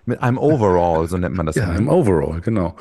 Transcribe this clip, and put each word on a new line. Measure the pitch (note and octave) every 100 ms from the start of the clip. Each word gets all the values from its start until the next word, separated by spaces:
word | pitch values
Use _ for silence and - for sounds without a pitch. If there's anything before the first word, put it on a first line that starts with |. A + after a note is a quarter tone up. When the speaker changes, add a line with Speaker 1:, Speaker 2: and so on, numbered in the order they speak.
Speaker 1:
Mit | - B2
einem | A#2+ B2
Overall, | C#3+ D#3 G#2 F2+ F2 D#2+ E2
so | F2+
nennt | F2 F2+
man | D#2+
das |
Speaker 2:
Ja, | D#2 F#2+
Speaker 1:
immer. | E2
Speaker 2:
im | A#2+
Overall, | F3+ A#2+ E2+ C#2+ D#2+
genau. | A2+ A2 E2+ -